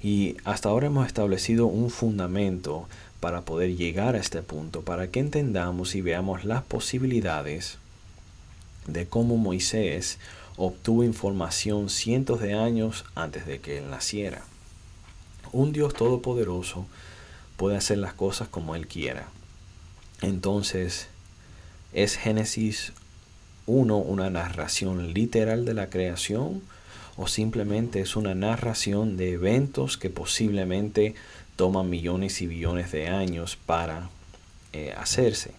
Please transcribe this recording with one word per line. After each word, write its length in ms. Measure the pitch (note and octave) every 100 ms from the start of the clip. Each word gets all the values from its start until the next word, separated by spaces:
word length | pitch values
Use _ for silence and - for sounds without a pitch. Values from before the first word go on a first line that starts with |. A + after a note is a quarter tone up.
Y 340 | G#2 G2+ G2 F2+
hasta 260 | - G2+ G#2+
ahora 180 | A2 C#3+
hemos 200 | C#3+ B2
establecido 580 | - G2+ F#2+ - A2+ A#2
un 240 | F#2+ A#2+
fundamento 960 | - A#2 G#2 F2+ F#2 G2+ F2+ - D2+ E2+ - - -
para 220 | E2+ F2
poder 340 | E2+ D#2+ F2+ F2
llegar 380 | E2+ E2+ A2+
a 60 | A#2
este 240 | - E2
punto, 380 | D#2+ D#2 D#2 E2
para 280 | D#2 F2 F#2
que 100 | B2
entendamos 760 | D3 D3 C#3 F#2+ F2 F2+ F2+ G2+
y 60 |
veamos 420 | F2+ E2+ F#2+ F2 F#2+
las 160 | A#2+
posibilidades 1160 | C3+ - - B2+ C3 A#2+ G2 D#2 D2 D#2 - - - - - - - - - - - - -
de 220 | D#2+ F2
cómo 300 | A#2 A#2 A#2
Moisés 840 | G#2 F#2 - A2 G2 D#2 - - - - - -
obtuvo 460 | F#2 - - A2+
información 840 | A#2+ A2+ G2+ G2 E2 - G#2 G#2 G2+
cientos 520 | - A2+ B2 C3+ A#2
de 120 | G#2
años 520 | G#2 A#2 A#2 A2 - - -
antes 300 | E2 D2+ D#2
de 140 | C#2
que 180 | - C#2+
él 120 | C#2
naciera. 540 | C2+ - G#2 G2 - - - - - - - - - - - -
Un 200 | B2 C#3
Dios 220 | D3+ D3
todopoderoso 920 | - A#2 B2 B2 B2 G2+ F2+ F2 F2+ F#2+ - - - - - - -
puede 220 | F#2+ G2+
hacer 220 | - G2+
las 140 | F#2+
cosas 340 | - F#2+ - A2
como 280 | - D#2+ E2
él 120 | D#2
quiera. 420 | E2 C#2 C2+ - - - - - - - - - -
Entonces, 840 | - F#2 G2 G2+ G2+ F#2+ F2+ - - - - - - - - - -
¿es 220 | - G#2 -
Génesis 760 | A2+ A2 G#2+ - A2 G#2 - - - - - - - - -
uno 320 | B2+ A#2+ G#2+
una 320 | D2+ G2 F#2+
narración 840 | F2+ F2 F2 D#2+ - F#2+ F#2 F2
literal 520 | E2+ A2+ A2+ A2 A2+ A#2+
de 80 |
la 160 | A2 F#2+
creación 720 | F2+ F2+ F2 - G#2+ D3+ F#3+ F#3+ - - - - -
o 100 | G2
simplemente 760 | - A2 A#2 G2+ G#2 A#2 F#2
es 140 | F#2+ A2
una 200 | G2+ F#2
narración 800 | G2+ A2+ A#2+ A2+ - G2+ A2 F#2
de 180 | F2+
eventos 640 | F2 F#2 A#2+ C#3+ C#3 C3+ -
que 120 | F#2
posiblemente 1080 | E2 D#2 - A2+ G2+ F#2 F#2 G#2 G#2 G#2+ A2+ - - - -
toman 340 | F#2 F#2+ F#2
millones 520 | E2+ E2+ F2+ F#2+ -
y 60 | F2
billones 440 | E2 E2 F2 F2
de 160 | D#2 D#2+
años 500 | F#2+ F#2 F2 E2+ - -
para, 440 | E2 E2 D#2+ F2+ - - - - - -
eh, 200 | D#2 D2 G1+
hacerse? 540 | - - B2 G2 -